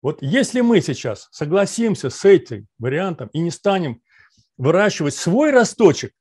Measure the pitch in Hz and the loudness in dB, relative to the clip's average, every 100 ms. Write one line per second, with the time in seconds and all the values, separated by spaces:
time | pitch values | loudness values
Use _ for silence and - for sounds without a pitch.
0 | 135 156 139 226 254 247 233 220 - 127 | -8 -8 -4 -2 -2 0 2 2 0 -6
1 | 131 101 - - 151 180 196 - 226 185 | -8 -10 -14 -10 -2 0 0 -2 -4 -2
2 | - - 196 190 - 107 101 _ 117 143 | -6 0 4 4 4 -14 -16 _ -6 -4
3 | 190 165 - 151 170 160 202 190 160 117 | -6 -8 -10 -6 -6 -4 -2 -2 -2 -8
4 | _ _ _ _ _ _ 127 175 208 - | _ _ _ _ _ _ 0 2 2 0
5 | 147 - - 202 311 262 226 - 208 139 | -6 -4 -2 0 4 4 2 4 4 4
6 | 117 _ | -6 _